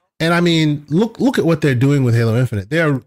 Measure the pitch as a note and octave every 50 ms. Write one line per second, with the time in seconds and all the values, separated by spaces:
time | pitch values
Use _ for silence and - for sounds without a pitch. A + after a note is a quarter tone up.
0 | _ _ _ - D#3+ E3 F3 F3 F3 F3 E3 D#3+ D#3 D3+ D3 C#3+ - - C#3+ F3
1 | A3+ A#3 - - G3 C#4 C4 - C3 D#3+ E3+ D3+ - D3 C3 A#2 C3+ C#3 C#3+ C#3+
2 | C3 B2 A#2 A#2 A#2 A2+ A2 A#2+ C3 A#2+ - G2+ F#2 G#2 D3 E3 E3 D3+ C#3 B2+
3 | -